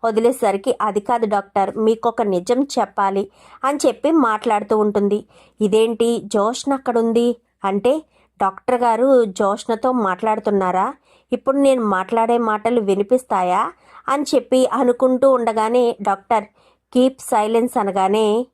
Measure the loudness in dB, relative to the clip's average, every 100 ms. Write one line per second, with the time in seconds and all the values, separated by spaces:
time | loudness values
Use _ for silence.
0 | 0 2 0 2 0 -2 -2 -2 -2 -4
1 | -2 -2 0 -2 -2 -2 -2 0 0 0
2 | -2 -2 -2 -2 0 -2 0 -2 -4 0
3 | -2 0 -4 _ -20 -6 -4 0 0 0
4 | 0 2 2 0 -2 -2 0 0 0 0
5 | 0 -2 -6 _ _ _ 0 2 2 0
6 | 0 0 -2 -2 0 -2 -4 -4 -2 0
7 | 2 2 0 -2 _ _ -4 -2 0 -2
8 | -4 _ _ _ -4 -4 -4 0 0 2
9 | 4 4 2 0 -2 -2 -4 -4 -2 0
10 | -2 -2 -2 -2 0 0 0 0 -2 -6
11 | _ _ _ -6 -2 2 2 2 0 -2
12 | -2 -2 0 0 0 -2 0 -2 0 0
13 | 2 0 0 -2 0 0 -2 -6 _ -14
14 | -4 -4 0 -2 0 0 2 0 0 2
15 | 2 2 2 2 0 -2 0 2 0 0
16 | -4 -4 _ -2 -2 _ _ _ _ 2
17 | 2 0 -4 -2 0 0 0 -2 -2 0
18 | 0 2 2 0 -4